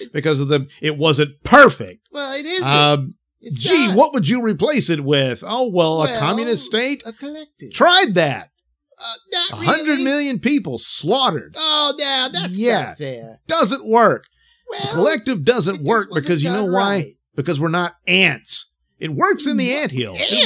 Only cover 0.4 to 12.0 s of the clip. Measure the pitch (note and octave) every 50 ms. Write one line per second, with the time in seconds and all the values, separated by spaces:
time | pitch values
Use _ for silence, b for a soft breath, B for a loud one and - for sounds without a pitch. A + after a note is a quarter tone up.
0.4 | C#3+ C3+ D3+ C#3+ C3 C3+ B B D3 D#3 D3+ C#3 D3+ D#3+ D3 B2+ D3+ C#3+ - _
1.4 | - - A#3+ C#4+ C#4+ A3 - - A2 F#2 F2+ _ _ _ - D4 C#4+ C4+ C4+ C#4
2.4 | C#4+ D#4+ F4+ F#4 D#4+ C3+ C#3+ D3 D3 D3 D3 C#3+ C3+ - - _ _ _ _ _
3.4 | - A#3 A#3+ - A#2 D4 F#4+ D#4+ C4 G#3 F#3 G#3+ D4+ D#4 C#4 B3+ E3 C3+ A#3 B3+
4.4 | A#3 A3 G3 C#3+ F#3 C#4 D4+ A#3+ - - E3+ D3 C#3 C3+ D3 C#3 C3+ C3 A#2+ -
5.4 | - - G#3+ B3+ C4 A#3+ F3+ F3+ E3 D#3+ D#3+ D#3+ D#3 D3+ B3 - C#3+ D#3+ G3+ A3
6.4 | A#3 A#3+ A3+ F3 - - - A3 B3 C4+ C#4+ C#4 - A3+ A3 - C#4 C#4+ D4+ D#4
7.4 | D4+ _ _ - D3 A2+ - - C4+ E4+ F4 F#4+ G4 C4 F3+ F3 D#3+ C#3+ B2 G2+
8.4 | F2 _ _ _ _ _ _ _ _ _ _ - - A#3 - - _ - - F4
9.4 | F4 F#4+ A3+ G3+ - B3 C#4 D#4 D4+ D#4 D4 C4 B3+ C4+ C#4 D4 D4 C#4 B3+ F#3
10.4 | - A#3+ D4 C#4+ F3+ E3+ B2+ - - - - - - D#3 A3+ C4+ C4 A3+ E3 C3
11.4 | - D3 D#3 - D#4+ D#4 D4+ D4+ D4 C#4+ C#4 D4